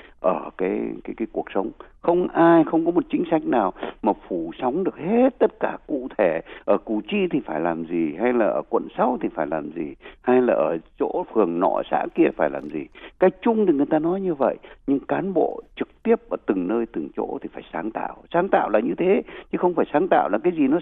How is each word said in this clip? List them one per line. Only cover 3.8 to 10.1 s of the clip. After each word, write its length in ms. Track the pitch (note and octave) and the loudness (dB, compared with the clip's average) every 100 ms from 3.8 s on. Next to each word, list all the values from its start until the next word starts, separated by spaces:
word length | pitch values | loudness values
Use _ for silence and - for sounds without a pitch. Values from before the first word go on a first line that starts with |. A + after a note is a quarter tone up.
| - - | -12 -4
mà 100 | - - - | -2 -2 -4
phủ 240 | F#2 G#2+ - | -6 -6 -4
sóng 240 | B2+ D#3+ | -4 -2
được 120 | F3+ - | -4 -4
hết 340 | D#3+ A#3 C4 - | 0 4 2 4
tất 220 | - - | 0 0
cả 160 | - - - | -6 -6 -6
cụ 220 | C3+ B2+ - | -6 -6 0
thể. 220 | F2+ E2 - - | 2 0 -6 -10
Ở 140 | - G2+ | 0 0
Củ 160 | - G#2+ - | 0 -4 -2
Chi 60 | G#3 F3+ | -2 0
thì 100 | D#3 - | -2 -2
phải 140 | D#2 | -2
làm 240 | E2+ E2 D#2+ | -2 -2 -4
gì, 280 | E2+ D#2 D#2+ | -2 -2 0
hay 120 | B2 | 0
là 140 | A#2+ G2 | 2 2
ở 160 | C#2+ - | 0 -2
quận 180 | A2+ - - | -2 -2 -2
sáu 220 | A#3+ - | -2 0
thì 60 | G#2+ | -4
phải 120 | F2+ D2 | -4 -4
làm 240 | D#2 D2 | -4 -6
gì, 220 | E2 D2 C2+ - | -8 -10 -10 -20